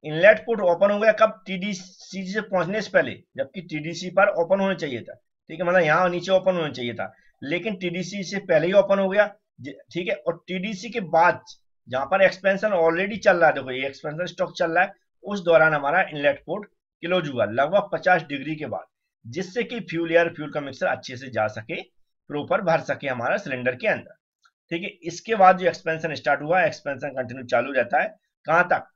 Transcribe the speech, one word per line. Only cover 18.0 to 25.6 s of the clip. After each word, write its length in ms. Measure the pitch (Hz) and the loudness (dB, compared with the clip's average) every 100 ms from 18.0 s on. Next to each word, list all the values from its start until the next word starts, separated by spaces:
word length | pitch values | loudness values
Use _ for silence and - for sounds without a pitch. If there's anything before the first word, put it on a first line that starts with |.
| 185 175 | 2 2
डिग्री 340 | 143 139 135 156 | 0 -8 -8 -8
के 100 | 139 | -8
बाद, 200 | 95 - _ _ _ 113 | -10 -12 _ _ _ -12
जिससे 360 | 131 185 247 | -10 -6 -6
कि 160 | 233 240 | -6 -6
फ्यूल, 320 | - 165 165 | -6 -6 2
एयर 180 | 165 170 | 2 2
फ्यूल 220 | 165 151 | -2 -8
का 100 | 151 | -6
मिक्सर 240 | 139 135 180 | -8 -4 -4
अच्छे 320 | 123 - 127 | -4 -8 -14
से 120 | 135 | -8
जा 180 | 107 107 | -2 -2
सके, 340 | 110 110 170 - _ _ _ _ | -4 -10 -12 -12 _ _ _ _
proper 340 | 147 143 190 | -8 -2 -2
भर 180 | 185 160 | 2 0
सके 280 | - 131 143 | 0 -6 -4
हमारा 300 | 127 120 196 | -4 -2 -4
cylinder 380 | 151 127 123 123 | -4 -4 -4 -2
के 120 | 220 | -2
अंदर। 280 | 147 - - _ _ _ _ _ | -2 -6 -20 _ _ _ _ _
ठीक 120 | 165 | -8
है, 80 | 190 | -8
इसके 460 | - 165 160 - 220 | -10 -12 -10 -4 6
बाद 220 | 185 | 8
जो 100 | 185 | 8